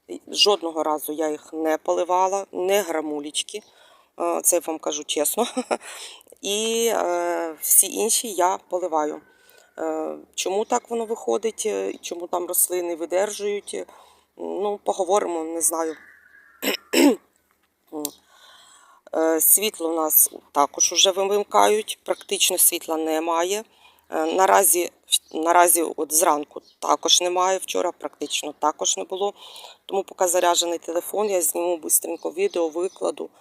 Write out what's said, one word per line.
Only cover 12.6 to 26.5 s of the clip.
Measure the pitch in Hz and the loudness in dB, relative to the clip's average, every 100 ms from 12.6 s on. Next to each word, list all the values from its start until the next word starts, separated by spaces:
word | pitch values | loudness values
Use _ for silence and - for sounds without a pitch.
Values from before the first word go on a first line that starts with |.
| - 180 175 160 | 0 0 -2 -4
видержують, | 165 180 208 208 208 202 - | -2 0 0 -2 -4 -6 -6
е, | - 180 - - _ _ - | -10 -10 -16 -20 _ _ -12
ну, | 170 170 208 202 | -8 -4 -4 -4
поговоримо, | - 196 175 208 180 165 | -2 -2 2 2 2 -4
не | 160 165 | -6 -2
знаю. | 160 165 160 156 - - _ - - - - - _ | -2 0 -4 -6 -16 -20 _ -20 -20 -8 -4 -4 _
<clears throat> | - 277 202 _ _ _ _ _ _ _ 156 147 - _ _ - - - - _ _ - 160 | 4 6 4 _ _ _ _ _ _ _ -10 -10 -12 _ _ -20 -20 -20 -20 _ _ -6 0
Е, | 160 160 | 2 2
світло | - - 214 - 165 | 4 4 2 -2 -4
у | |
нас | 165 156 - - - - | -2 2 2 2 -2 -4
також | 143 139 - - | 2 2 2 0
уже | - 196 | 4 2
вимикають, | 180 196 208 208 208 208 214 - - | 2 0 0 2 4 6 4 0 -6
практично | - - - 196 - 180 | -6 -6 -4 0 0 2
світла | - 165 - 160 | 2 0 -2 -2
немає. | 160 156 165 165 180 208 226 _ - _ - | 0 0 0 0 0 -4 -8 _ -20 _ -8
Е, | 160 | -2
наразі, | 160 175 190 196 196 180 - - - - - | 0 2 4 4 4 2 -2 -6 -4 -4 -4
наразі | - 165 175 175 170 | -2 4 6 6 4
от | 160 - 156 | 0 -4 -2
зранку | 156 175 147 147 | 2 2 2 -2